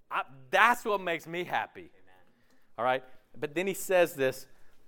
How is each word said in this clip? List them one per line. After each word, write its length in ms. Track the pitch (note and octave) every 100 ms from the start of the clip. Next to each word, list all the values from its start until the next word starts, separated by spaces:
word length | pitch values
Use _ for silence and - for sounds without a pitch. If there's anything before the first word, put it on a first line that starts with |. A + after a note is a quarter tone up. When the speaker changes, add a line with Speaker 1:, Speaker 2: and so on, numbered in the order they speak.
| _
Speaker 1:
I, 100 | D3+ F#3+ C3+ C3
that's 340 | F#3+ A3 A#3+ A#3
what 160 | G3+
makes 240 | F3+ E3 E3
me 180 | E3+
happy." 380 | F3 C#3 G2+ G#2
Speaker 2:
Amen. 400 | E2 - - - - _ _ - - -
Speaker 1:
All 80 | A#2+
right? 180 | C3 - - - -
But 160 | D3+ D3
then 100 | G3
he 80 |
says 400 | F#3+ - F#3 E3+
this, 320 | C3+ C3 C3 - - - -